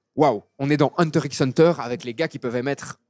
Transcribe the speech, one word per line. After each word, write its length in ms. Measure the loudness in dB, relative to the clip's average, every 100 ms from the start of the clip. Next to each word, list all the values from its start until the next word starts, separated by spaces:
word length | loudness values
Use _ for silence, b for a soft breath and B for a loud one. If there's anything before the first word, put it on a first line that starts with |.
| _ 2
Waouh, 260 | 2 2 -6 -6
on 100 | -2
est 80 | 2
dans 140 | 2 2
Hunter 240 | 0 0
x 160 | -4 -2
Hunter 320 | 0 4 4 4
avec 240 | -4 -6
les 100 | -8
gars 140 | -6 -6
qui 100 | -4
peuvent 160 | -6 -4
émettre 420 | -4 -6 -10 -18